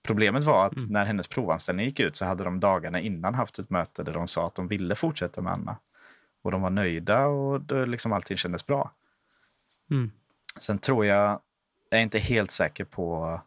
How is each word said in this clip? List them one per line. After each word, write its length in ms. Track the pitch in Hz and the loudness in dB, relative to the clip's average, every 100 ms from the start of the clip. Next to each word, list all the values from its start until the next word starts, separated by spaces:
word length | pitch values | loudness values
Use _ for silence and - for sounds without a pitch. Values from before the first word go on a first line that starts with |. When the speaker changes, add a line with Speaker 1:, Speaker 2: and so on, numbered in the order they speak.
| - | 2
Speaker 1:
Problemet 380 | 107 107 127 | 4 4 4
var 220 | 151 110 98 | 4 6 4
att 120 | 139 | 0
Speaker 2:
Mm. 140 | 113 | -2
Speaker 1:
när 120 | 104 | 0
hennes 220 | 101 104 - | 0 -2 -2
provanställning 580 | - 101 80 - 92 120 | -4 -2 0 0 -2 -2
gick 140 | 135 | 0
ut 160 | 92 - | 0 0
så 80 | |
hade 200 | 92 92 | -2 -2
de 160 | 92 92 | -2 2
dagarna 400 | 101 92 82 85 | 2 2 0 -4
innan 340 | 107 87 90 | -4 -4 -2
haft 240 | 123 117 - | -2 -4 -6
ett 120 | 98 | -4
möte 320 | 90 82 - | -2 -2 -6
där 100 | 80 | -6
de 140 | 82 85 | -4 -2
sa 200 | - 85 | 0 -2
att 80 | |
de 140 | - 90 | -4 -4
ville 260 | 101 90 | -4 -2
fortsätta 460 | 104 165 151 90 - | 0 -2 -2 -6 -4
med 100 | 90 | -6
Anna. 240 | 90 - 113 _ _ - _ _ _ | -6 -6 -12 _ _ -20 _ _ _
Och 80 | 90 | -4
de 100 | 95 | -2
var 80 | 92 | 0
nöjda 560 | 98 92 82 85 113 143 | 0 0 -2 2 2 2
och 340 | 143 139 139 | 0 -2 -4
det, 260 | 147 135 127 | -2 -2 -2
liksom, 260 | 120 120 | -2 -2
allting 240 | 101 - 95 | -2 -2 -4
kändes 300 | 87 87 - | -4 -6 -2
bra. 260 | 139 - _ _ _ _ _ _ _ _ _ _ | -2 -2 _ _ _ _ _ _ _ _ _ _
Speaker 2:
Mm. 200 | 139 117 - _ _ - - | 0 0 -6 _ _ -12 -4
Speaker 1:
Sen 220 | - 101 | -2 0
tror 280 | - 127 104 | 2 4 4
jag, 340 | 101 104 104 _ _ _ _ _ | 6 4 0 _ _ _ _ _
jag 80 | 110 | 2
är 40 | |
inte 160 | 113 110 | 4 0
helt 320 | 101 117 98 | 2 2 2
säker 340 | - 80 - | 2 0 -2
på 560 | 98 - 85 82 80 82 | -10 -6 -4 -4 -4 -6